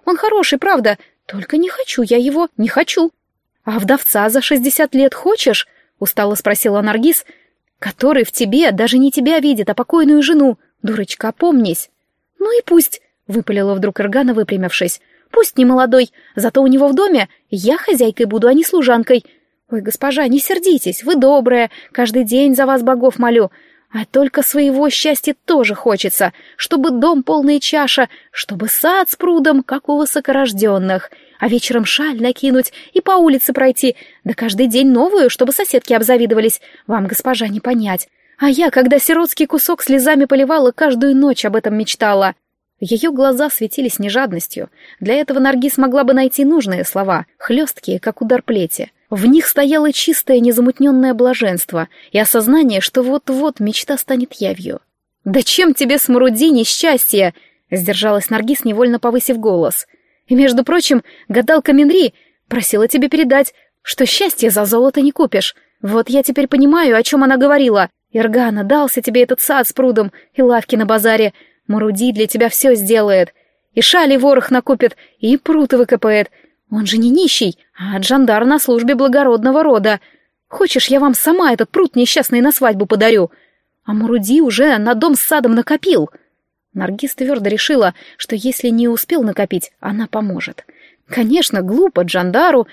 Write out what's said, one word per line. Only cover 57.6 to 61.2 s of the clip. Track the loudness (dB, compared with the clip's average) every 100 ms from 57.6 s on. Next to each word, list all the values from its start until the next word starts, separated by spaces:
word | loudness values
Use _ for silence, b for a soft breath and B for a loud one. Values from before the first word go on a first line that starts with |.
| b
сдержалась | -6 -4 -2 -2 -2 -2
Наргиз, | -4 -2 -4
невольно | -2 0 0 0
повысив | 0 -2 -2 -2
голос. | 0 0 0 -4 -10 _ _ _ _
«И, |
между | 2 4 2
прочим, | 0 -2 2 0 b b